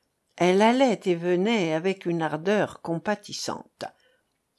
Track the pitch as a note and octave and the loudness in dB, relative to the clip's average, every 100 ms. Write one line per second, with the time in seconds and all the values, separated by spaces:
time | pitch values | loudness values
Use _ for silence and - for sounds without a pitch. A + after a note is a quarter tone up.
0 | _ _ _ - F3 F#3+ A3 B3+ C4+ F#3+ | _ _ _ 0 2 4 4 4 2 2
1 | F#3+ E3+ F3 F3+ G3+ A3+ E3 D#3+ F#3 F#3 | 0 -2 0 0 2 0 0 0 -2 -4
2 | F3 E3+ D#3 D3+ F3 G#3 C#3+ - - E3 | -4 -2 -2 -2 0 0 0 -4 -6 -4
3 | - G#3 - - - - - - - _ | -4 -6 -6 -10 -8 -8 -10 -14 -14 _
4 | _ _ _ _ _ | _ _ _ _ _